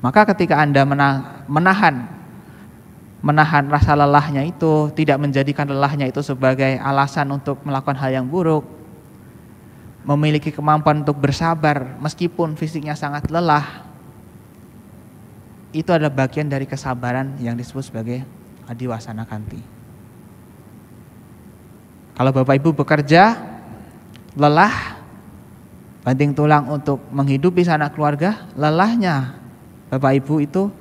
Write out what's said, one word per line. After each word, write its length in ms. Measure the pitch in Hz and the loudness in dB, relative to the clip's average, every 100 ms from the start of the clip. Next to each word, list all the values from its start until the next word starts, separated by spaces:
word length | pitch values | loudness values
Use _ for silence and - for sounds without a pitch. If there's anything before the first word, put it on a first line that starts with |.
| 127 | 4
Maka 160 | 214 208 | 4 4
ketika 320 | 190 170 151 | 4 2 4
Anda 240 | 151 139 139 | 4 4 4
mena-, 560 | 139 139 135 - - - | 4 2 0 -6 -14 -4
menahan, 560 | 147 180 190 185 131 120 - - - - - - - - - - - 143 | 2 2 4 2 0 -10 -14 -20 -20 -20 -20 -20 -20 -20 -20 -20 -6 0
menahan 400 | 151 151 156 139 | 4 4 4 2
rasa 240 | 147 - 147 | 2 4 4
lelahnya 480 | 143 143 147 139 147 | 6 4 2 -2 -4
itu, 480 | 175 165 151 151 | -2 2 2 2
tidak 240 | 147 156 135 | 0 0 2
menjadikan 480 | 143 135 135 143 143 | 2 0 0 -2 -4
lelahnya 400 | 139 139 147 131 | 0 0 0 -4
itu 160 | 143 | -4
sebagai 560 | 147 131 131 131 135 131 | -6 0 0 2 0 0
alasan 560 | 135 139 139 156 139 | -2 0 0 -2 -4
untuk 240 | 139 143 135 147 | -4 -4 -6 -4
melakukan 320 | 135 135 135 | -4 -4 -2
hal 160 | 135 | -2
yang 160 | 131 127 | -2 -2
buruk, 320 | 170 165 156 135 - - - - - - - - - - - - - - | 0 2 0 -2 -18 -20 -20 -20 -20 -20 -20 -20 -20 -20 -20 -20 -14 -2
memiliki 480 | 143 151 151 156 | 0 2 0 -2
kemampuan 480 | 147 151 151 151 151 | -4 0 2 2 0
untuk 140 | 143 143 | 0 0
bersabar 800 | 139 139 165 165 156 143 127 - | -2 0 -2 0 0 0 -6 -8
meskipun 540 | 147 - 175 - 165 151 | -8 -4 -6 -2 -4 -2
fisiknya 380 | 156 160 151 | -6 -6 -8
sangat 340 | 151 143 147 - | -6 -6 -6 -2
lelah, 600 | 165 170 147 147 - - - - - - - - - - - - - - - - - - - - | 0 4 2 2 -14 -20 -20 -20 -20 -20 -20 -20 -20 -20 -20 -20 -20 -20 -20 -20 -20 -20 -20 -10
itu 160 | 156 165 | -6 0
adalah 220 | 170 151 | 2 2
bagian 340 | 135 131 - 151 | 0 -2 -2 -4
dari 160 | 139 | -4
kesabaran 720 | 135 135 135 123 123 123 135 139 | -6 -8 -6 -6 -4 -4 -6 -6
yang 160 | 117 117 | -6 -6
disebut 320 | 120 135 135 | -8 -10 -10
sebagai 340 | 113 113 123 131 - - - - | -8 -8 -8 -10 -18 -20 -20 -16
adiwasana 580 | 120 127 113 113 110 113 | -10 -8 -8 -8 -12 -10
kanti. 320 | 107 104 - - - - - - - - - - - - - - - - - - - - - - - - - - - | -10 -12 -14 -16 -20 -20 -20 -20 -20 -20 -20 -20 -20 -20 -20 -20 -20 -20 -20 -20 -20 -20 -20 -20 -20 -20 -20 -20 -2
Kalau 160 | 131 | 0
Bapak 240 | 131 131 139 | 0 2 2
Ibu 140 | 151 | 2
bekerja, 640 | 151 139 151 139 165 208 233 - - - - - - - - - | 0 0 0 4 6 6 4 -10 -16 -18 -20 -20 -20 -20 -20 -16
lelah, 600 | - 147 151 202 - - - - - - - - - - - - - - | 2 4 6 2 0 -10 -14 -20 -20 -20 -20 -20 -20 -20 -20 -20 -10 -4
banting 240 | 127 147 | 0 0
tulang 400 | 139 147 151 131 | 2 4 4 2
untuk 320 | 147 143 139 - | -4 -4 -4 -4
menghidupi 560 | 139 139 135 175 175 175 | -2 0 2 2 2 2
sanak 260 | 156 147 | 2 -2
keluarga, 540 | 151 151 143 175 214 - - | 0 -2 0 -2 -4 -10 -2
lelahnya 800 | 151 160 202 233 190 143 127 - - - - - - | 0 2 2 2 0 -2 -4 -10 -20 -20 -20 -20 -6
Bapak 320 | 131 135 135 | 0 2 2
Ibu 160 | 135 156 | 0 -2
itu 320 | 147 185 202 196 | 0 -2 -2 -6